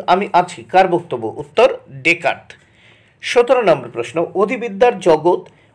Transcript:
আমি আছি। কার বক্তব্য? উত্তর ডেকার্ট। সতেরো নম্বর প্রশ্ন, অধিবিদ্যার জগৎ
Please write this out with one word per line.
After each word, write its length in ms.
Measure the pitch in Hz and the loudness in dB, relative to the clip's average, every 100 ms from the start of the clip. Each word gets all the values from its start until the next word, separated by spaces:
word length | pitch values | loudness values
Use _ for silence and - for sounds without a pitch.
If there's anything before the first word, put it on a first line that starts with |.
| - | -2
আমি 220 | 185 196 | -2 0
আছি। 300 | - 240 - | 0 -2 -6
কার 240 | 113 185 185 | -2 2 2
বক্তব্য? 460 | 175 - 127 110 101 | 0 -4 -8 -8 -10
উত্তর 400 | 147 - 254 - - | -6 2 2 0 -12
ডেকার্ট। 680 | 135 135 170 135 98 - - _ _ _ _ _ _ | -6 -2 -2 -2 -6 -10 -20 _ _ _ _ _ _
সতেরো 400 | - 240 240 254 | -2 0 2 2
নম্বর 280 | 208 147 113 | 2 0 -2
প্রশ্ন, 360 | 113 117 165 165 185 | -10 -6 -4 -4 -2
অধিবিদ্যার 640 | 196 233 233 196 247 196 | -2 -2 -8 0 2 2
জগৎ 500 | 175 156 165 185 - _ _ | 2 2 2 0 -4 _ _